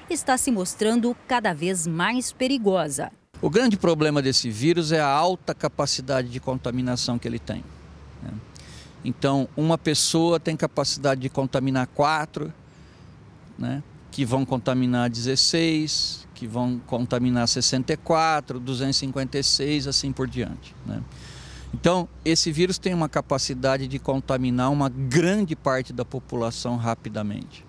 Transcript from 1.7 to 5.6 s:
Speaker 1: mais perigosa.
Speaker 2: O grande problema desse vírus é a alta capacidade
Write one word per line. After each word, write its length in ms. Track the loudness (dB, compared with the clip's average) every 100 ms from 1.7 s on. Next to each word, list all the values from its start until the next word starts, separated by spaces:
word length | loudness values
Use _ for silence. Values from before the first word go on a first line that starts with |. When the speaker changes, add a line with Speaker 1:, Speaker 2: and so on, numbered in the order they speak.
| 0 0
Speaker 1:
mais 420 | 0 0 0 -2
perigosa. 800 | -2 0 2 2 2 0 -2 -6 -10 _ -4
Speaker 2:
O 80 | 2
grande 260 | 4 4 4
problema 460 | 4 4 4 4
desse 260 | 2 2 0
vírus 440 | 0 2 4 2
é 80 | 2
a 80 | 4
alta 440 | 4 2 0 -4
capacidade 760 | -4